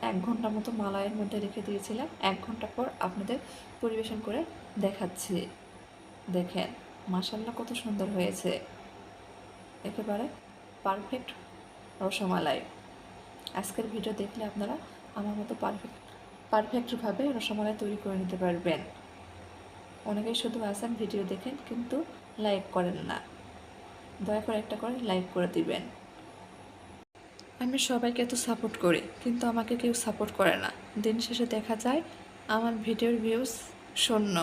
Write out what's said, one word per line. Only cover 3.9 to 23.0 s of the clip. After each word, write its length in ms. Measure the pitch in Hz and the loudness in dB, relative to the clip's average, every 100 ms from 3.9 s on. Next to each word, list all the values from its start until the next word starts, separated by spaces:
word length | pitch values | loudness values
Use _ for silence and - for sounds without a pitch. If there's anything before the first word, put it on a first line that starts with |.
| 220 220 214 214 | 0 -2 -2 -2
করে 140 | 226 330 - - - | 0 -2 -6 -8 2
দেখাচ্ছি। 520 | 196 196 180 - - 180 - - - - - - - - - 196 | 2 2 -4 -2 0 0 0 -8 -16 -18 -18 -18 -18 -14 -2 0
দেখেন 340 | 180 185 - - - - - | 2 0 -2 -4 -14 -14 -2
মাশাআল্লাহ 400 | 185 185 214 220 233 | 0 0 -2 -4 -4
কত 140 | 226 | -4
সুন্দর 340 | 240 226 208 190 202 | -4 -2 0 2 2
হয়েছে, 360 | 180 190 180 - - - - - - - - - - - - - 202 | 2 2 0 0 -4 -14 -14 -16 -16 -16 -16 -16 -16 -18 -18 -10 -8
একেবারে 360 | 208 214 202 262 - - - - - | -4 0 0 0 -6 -16 -18 -18 -2
পারফেক্ট 460 | 202 196 208 254 247 - - - - - - - | 0 0 0 -4 -4 -12 -14 -16 -18 -18 -18 -2
রসমালাই। 580 | 190 196 190 180 156 131 - - - - - - - - - - | 0 2 4 4 4 2 0 -12 -16 -16 -16 -16 -16 -12 -6 -4
আজকের 260 | 202 - 220 | -2 -2 -2
ভিডিও 200 | 214 202 208 | -2 -2 -2
দেখলে 200 | 202 233 214 | -4 -2 -4
আপনারা 300 | 202 202 285 - - - - | -2 -2 -2 -6 -16 -12 -4
আমার 200 | 208 208 | -2 -2
মতো 160 | 208 233 | -2 -2
পারফেক্ট, 360 | 196 208 - - - - - - - | 0 -2 -6 -12 -16 -16 -16 -18 4
পারফেক্টভাবে 760 | 214 220 247 240 240 226 190 277 247 | 4 6 2 0 0 0 2 2 2
রসমালাই 380 | 214 208 214 214 | 0 2 2 2
তৈরি 180 | 208 208 | 0 0
করে 120 | 208 190 | 0 0
নিতে 200 | 185 185 | 0 4
পারবেন। 440 | 180 175 175 151 - - - - - - - - - - - - 220 | 4 4 4 2 0 -12 -16 -16 -16 -14 -14 -16 -16 -16 -16 -10 -2
অনেকেই 320 | 208 220 233 | 0 2 2
শুধু 160 | 240 233 214 | 2 2 0
আছেন 200 | 202 233 233 | 0 0 0
ভিডিও 220 | 214 208 190 | 2 2 0
দেখেন 240 | 190 - 285 - | 0 -2 -6 -4
কিন্তু 320 | 240 240 262 330 - - - | -2 0 0 0 -6 -14 0
লাইক 260 | 214 196 190 | 4 4 4
করেন 280 | 190 180 185 | 2 2 2